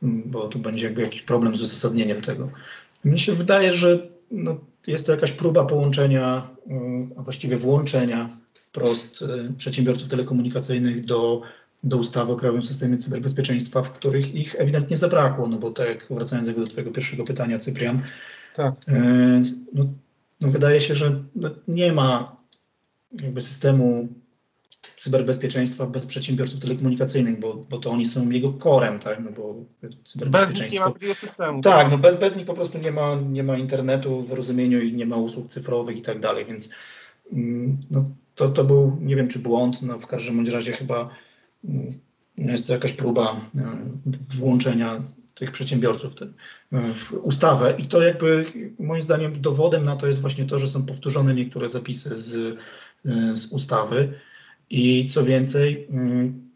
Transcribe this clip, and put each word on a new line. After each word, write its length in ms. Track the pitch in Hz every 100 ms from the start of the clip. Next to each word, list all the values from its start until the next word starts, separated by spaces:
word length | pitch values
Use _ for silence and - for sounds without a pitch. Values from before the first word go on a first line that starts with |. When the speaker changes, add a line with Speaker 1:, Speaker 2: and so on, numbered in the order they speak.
Speaker 1:
bo 460 | 127 113 127 120 107
tu 120 | 117
będzie 260 | 110 113 113
jakby 160 | 117
jakiś 200 | 110 -
problem 340 | - 120 113 107
z 60 |
uzasadnieniem 600 | 113 - 117 113 107 104
tego. 280 | - - - - - - - _
Mnie 160 | 143 165
się 140 | -
wydaje, 380 | 170 175 196 185
że, 360 | 175 175 175 - - -
no, 260 | 208 160 151 - _ -
jest 180 | 156 -
to 60 |
jakaś 200 | 151 143
próba 340 | - 170 156 135
połączenia, 840 | 147 143 139 139 131 127 127 - - -
mm, 440 | 135 123 127 127 -
a 40 |
właściwie 360 | 131 - 131 120
włączenia 720 | 123 143 - 131 120 117 117 - _
wprost, 680 | _ _ - 123 117 - -
y, 320 | 139 123 120 -
przedsiębiorców 500 | 131 131 123 120 -
telekomunikacyjnych 960 | 127 123 123 123 123 - 123 123 117 117
do, 360 | 120 117 117 - - _ _
do 140 | 135 127
ustawy 340 | 117 123 117
o 40 | 120
Krajowym 280 | 127 120
Systemie 340 | - - 123 123
Cyberbezpieczeństwa, 840 | - 120 135 135 131 120 117 131
w 80 | -
których 440 | - 139 135 139 160
ich 200 | 156 -
ewidentnie 420 | 147 147 139 156
zabrakło, 500 | 175 170 135 139 117
no 100 | 113
bo 140 | 113
tak 160 | 113 120
jak 200 | 110 -
wracając 380 | 117 120 120 117
jakby 160 | 117
do 60 | 110
twojego 220 | - -
pierwszego 320 | 139 - -
pytania, 360 | 139 131 117 110
Cyprian, 420 | - - 120 131 - - - - - -
Speaker 2:
Tak. 180 | 139 135 -
Speaker 1:
y, 60 | 120 123 123 123 123 123 - -
no, 100 | 143 139 - _ _ _ -
no 80 | 143
wydaje 320 | 139 143 147
się, 140 | 143 143
że, 280 | 147 139 - 208
no, 140 | 151 - -
nie 260 | 170 175
ma 440 | 156 131 123 120 - _ - _ _ _ _ _ 208
jakby 180 | 135 127
systemu 680 | - - 139 135 123 120 117 - _ _ _ _ - - - -
cyberbezpieczeństwa 880 | 135 131 120 127 123 131 123 - 120
bez 200 | 123 -
przedsiębiorców 540 | 131 - 131 131 -
telekomunikacyjnych, 800 | - 131 131 123 131 139 117 110
bo, 220 | 110 110 -
bo 80 | 117
to 140 | 120
oni 140 | 120 117
są 240 | 131 120
jego 240 | 123 139
corem, 460 | 135 170 135 113 104
tak? 200 | 107 110
No 120 | 113
bo 240 | 107 107 107 - _
Speaker 2:
Bez 100 | 117
nich 80 | -
nie 40 |
Speaker 1:
cyberbezpieczeństwo 840 | - - 143 175 196 202 220 202 185
Speaker 2:
ma 60 |
takiego 240 | - 202 196
systemu. 460 | 208 - 165 139
Speaker 1:
Tak, 300 | 190 165 143
no 60 | 143
bez, 180 | 170 175
bez 200 | 196 190
nich 100 | 180
po 80 |
prostu 240 | 175 170 160
nie 140 | 156
ma, 240 | 151 147 143
nie 280 | 139 135
ma 140 | 135 131
internetu 640 | 131 131 127 135 135 127
w 100 | 120
rozumieniu 500 | 127 120 123 127 120
i 120 | 113
nie 120 | 120 117
ma 100 | 117
usług 320 | 113 127 -
cyfrowych 500 | - - 120 120 110
i 40 |
tak 180 | 113 107
dalej, 260 | 107 107 104
więc, 240 | 110 - - - - - _ -
mm, 440 | 139 117 120 127 139 -
no 180 | 139 - - _ -
to, 140 | 139
to 140 | -
był, 340 | 139 139 139 143
nie 140 | 139 135
wiem, 120 | 123
czy 120 | 120
błąd, 420 | 117 120 123 123
no 180 | 127 117
w 80 | -
każdym 280 | 120 117 117
bądź 140 | 117
razie 220 | 120 113
chyba, 380 | 117 131 120 120 - - _ _ _ 170
mm, 340 | 135 127 127 _ _ _ -
no 140 | 135
jest 160 | 120 -
to 60 |
jakaś 180 | 123 139
próba, 500 | - 123 117 110 110 - 143
e, 340 | 113 113 131 - 143 - -
włączenia 720 | 127 131 123 131 117 113 113 - - - -
tych 120 | 131
przedsiębiorców 600 | - 131 131 117 107 135
w 40 | -
tę, 120 | 104 - - - -
w 420 | 135 117 110 -
ustawę. 600 | - 143 139 160 139 123 -
I 100 | 143
to 140 | 175
jakby 440 | 170 170 160 160 160 - - -
moim 220 | 151 165
zdaniem 400 | 156 156 156 147
dowodem 440 | 143 135 170 160 143
na 100 | 139
to 120 | 143
jest 140 | 135
właśnie 240 | 139 - 135
to, 140 | 143
że 80 | 135
są 180 | 139 135
powtórzone 480 | 139 143 143 135
niektóre 360 | 127 123 123 120
zapisy 480 | 120 117 117 131 113
z, 400 | 113 117 113 113 - - - _ 139
e, 300 | 113 113 110
z 160 | -
ustawy. 640 | 135 - 113 107 120 139 - - - - _ -
I 360 | 127 123 127 135
co 180 | 151
więcej, 640 | 127 131 135 143 143 147 -
mm, 600 | 131 123 123 127 131 -